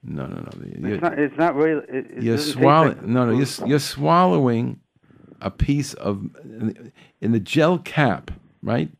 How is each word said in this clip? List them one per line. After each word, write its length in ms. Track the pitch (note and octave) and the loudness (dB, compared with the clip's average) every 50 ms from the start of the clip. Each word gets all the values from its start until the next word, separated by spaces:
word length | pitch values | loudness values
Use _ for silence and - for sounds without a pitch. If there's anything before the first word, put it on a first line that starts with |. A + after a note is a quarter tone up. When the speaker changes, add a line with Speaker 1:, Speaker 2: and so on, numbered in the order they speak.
| - | -12
Speaker 1:
No, 220 | - E2 D2 C2+ | -10 -10 -10 -10
no, 100 | C2 G1+ | -10 -10
no. 140 | G1+ G1+ - - - | -12 -12 -14 -14 -16
Speaker 2:
It's 180 | - G1+ - - | -14 -14 -12 -8
Speaker 1:
You're, 200 | D2 F#2+ G#2 F#2 | -6 -6 -4 -2
Speaker 2:
not, 200 | - E3+ - C#3 | -2 -2 0 0
it's 180 | D3 C#3 - C#3+ | -2 -2 0 0
not 180 | D#3+ E3+ C#3+ | 0 0 2
really, 280 | C#3 D3+ D#3+ D#3+ D3 - - | 2 2 2 2 -2 -4 -6
it, 240 | B2+ C3 - - | -8 -8 -8 -8
it 120 | - B2+ B2 | -10 -4 -2
Speaker 1:
you're 120 | A#2 A2+ | 0 0
Speaker 2:
doesn't 180 | C#3 D3 D3+ C#3+ | 0 -2 -4 0
taste 60 | B2+ | 4
Speaker 1:
swallow-, 280 | B2+ C3+ D3 D#3+ D#3+ C3+ | 6 6 8 6 6 4
Speaker 2:
like 140 | - - - | 2 -2 -4
Speaker 1:
no, 220 | F#2 A#2 B2+ B2+ | 0 2 2 4
no, 60 | A#2 | 4
you're, 140 | A2+ B2+ C#3+ | 2 2 0
Speaker 2:
food. 180 | C3 - - - | -2 -4 -6 -2
Speaker 1:
s-, 60 | A#2+ | 0
you're 100 | C#3 D3 | 0 0
swallowing 1000 | C#3+ - - C3 C#3+ D3+ E3 F3 F#3 F#3 F3+ D#3+ C#3 B2 A#2 A2+ A#2+ B2+ - - _ _ _ _ _ _ - _ - - - _ | 0 -2 -6 -4 0 2 4 4 4 4 4 4 4 2 2 2 0 -2 -4 -8 _ _ _ _ _ _ -20 _ -20 -20 -20 _
a 100 | - G2+ | -8 -8
piece 420 | - - - - C#3+ D3 C#3 - - | -2 0 0 2 2 0 0 -4 -8
of, 340 | - - - G#2 G2 G2+ - - - D#3+ | -6 -4 -4 -4 -4 -6 -10 -12 -14 -20
in, 480 | - A2 A2 A#2 A2 - - - - _ _ - _ _ _ | -18 -12 -6 -4 -4 -6 -6 -16 -20 _ _ -20 _ _ _
in 100 | - A2 | 0 0
the 80 | A#2 A2+ | 2 0
gel 380 | F#2+ - - D3 D3+ D#3+ F3+ E3 | 0 0 0 2 4 4 2 0
cap, 540 | F3+ - - - D3 B2 F#2+ C2+ - - - - _ _ _ _ | -2 -4 -2 0 2 2 0 -2 -6 -12 -14 -16 _ _ _ _
right? 280 | - - A2+ B2 D#3 - - _ | -4 -2 -2 -2 -2 -4 -8 _